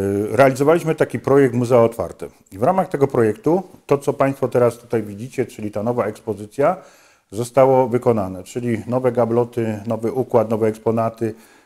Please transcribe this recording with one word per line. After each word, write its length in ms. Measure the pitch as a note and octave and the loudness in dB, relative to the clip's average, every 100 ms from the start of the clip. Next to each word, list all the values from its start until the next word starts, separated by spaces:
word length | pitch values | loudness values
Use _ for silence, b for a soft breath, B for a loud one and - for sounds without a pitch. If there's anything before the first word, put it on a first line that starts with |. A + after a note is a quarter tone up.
| G2 G2+ G#2 A2 | -2 -2 0 2
realizowaliśmy 580 | C#3 B2+ C#3+ E3+ D#3 D#3 | 4 4 2 2 2 -2
taki 240 | D3+ A#2+ | -2 -2
projekt 360 | - C#3 C#3 A#2+ | 2 4 4 2
Muzea 280 | A#2+ B2+ | 2 4
Otwarte. 440 | A#2 - E2 - C#2 - _ | 4 2 -8 -10 -16 -16 _
I 60 | F#2+ | -2
w 60 | |
ramach 260 | C3+ F#3+ F3 | 0 0 -2
tego 180 | D3 C3+ | 0 0
projektu 560 | C3 A2 G#2 D3+ F3+ F#3+ - - | 2 0 0 0 0 -2 -12 -2
to, 120 | C#3 | -2
co 160 | - | 0
państwo 340 | - C3+ C3+ A#2+ | -2 -2 -2 -2
teraz 300 | B2+ A#2+ A#2 | 2 0 0
tutaj 260 | - - | -6 -6
widzicie, 420 | G#2 G2+ B2 - A2+ | -6 -10 -10 -6 -6
czyli 260 | - G#2+ | -8 -10
ta 120 | G#2 | -6
nowa 220 | A2 B2 G2+ | -4 -2 -2
ekspozycja, 720 | G#2+ - G2 G#2 - D3 F#3 B B B B B | -6 -8 -10 -8 -2 0 -2 B B B B B
zostało 560 | G2 A#2+ - C3 C3 C3 | -8 -2 2 4 4 2
wykonane. 560 | A#2+ B2 A2 F#2 F#2 | 0 0 0 -2 -8
Czyli 400 | F#2+ B2+ A#2+ A2 - | -12 -8 -4 -4 -4
nowe 240 | B2 B2+ | -2 0
gabloty, 680 | A#2+ A2+ A#2 A#2+ A#2+ A2 G#2+ G#2+ | 0 0 0 -2 -2 -4 -4 -6
nowy 240 | A2 A2+ | -4 -4
układ, 380 | C3 B2 A#2+ G#2+ | -4 -2 -2 -2
nowe 180 | A2+ A2 | -2 -2
eksponaty, 640 | G#2+ A#2 A2+ A2+ - A2+ - B B | -4 -4 -2 -4 -6 -8 -8 B B